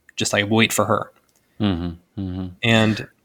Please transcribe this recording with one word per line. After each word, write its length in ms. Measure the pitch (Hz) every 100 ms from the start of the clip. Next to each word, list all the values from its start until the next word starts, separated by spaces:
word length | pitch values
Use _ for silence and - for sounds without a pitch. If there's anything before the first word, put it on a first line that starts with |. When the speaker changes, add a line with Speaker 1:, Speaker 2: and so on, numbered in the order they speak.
| _ -
Speaker 1:
just, 160 | 110
like, 160 | 104 101
wait 220 | 110 107
for 100 | - 101
her?" 240 | 101 - _ _ _ _ -
Speaker 2:
Mm-hmm. 600 | 104 85 87 85 _ -
Mm-hmm. 260 | 95 92 92 90
Speaker 1:
And, 440 | 117 113 110 104 - _